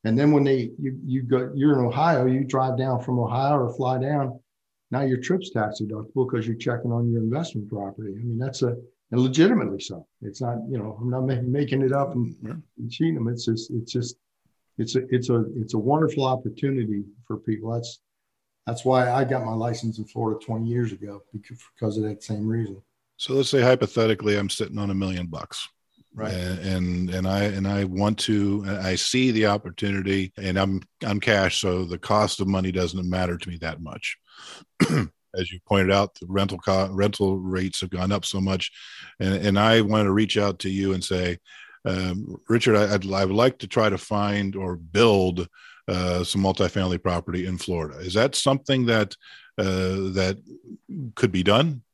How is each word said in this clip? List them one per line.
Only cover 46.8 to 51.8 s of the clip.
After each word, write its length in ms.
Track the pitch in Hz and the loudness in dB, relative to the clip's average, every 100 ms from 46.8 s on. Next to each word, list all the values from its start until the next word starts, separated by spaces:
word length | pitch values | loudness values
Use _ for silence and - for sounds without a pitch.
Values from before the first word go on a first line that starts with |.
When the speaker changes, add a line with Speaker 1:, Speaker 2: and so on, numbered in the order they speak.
| 92 90 | 0 0
Speaker 2:
property 420 | 92 87 82 90 | 0 -2 -2 -6
in 140 | 92 90 | -4 -6
Florida." 400 | - 85 80 69 | -4 -4 -6 -8
Is 160 | 90 | -2
that 180 | 101 127 | 2 2
something 540 | - 139 135 - 131 120 | 2 0 0 0 0 4
that, 280 | 113 104 - - - - - | 2 2 -4 -20 -20 -12 -4
uh, 500 | 95 92 92 95 95 95 | 0 0 0 -2 -2 0
that 240 | 95 98 - - - - - 185 123 | 0 -2 -10 -20 -18 -20 -12 -10 -10
could 180 | - 117 | 0 2
be 120 | 92 | 4
done? 400 | 90 110 160 131 | 4 4 4 -2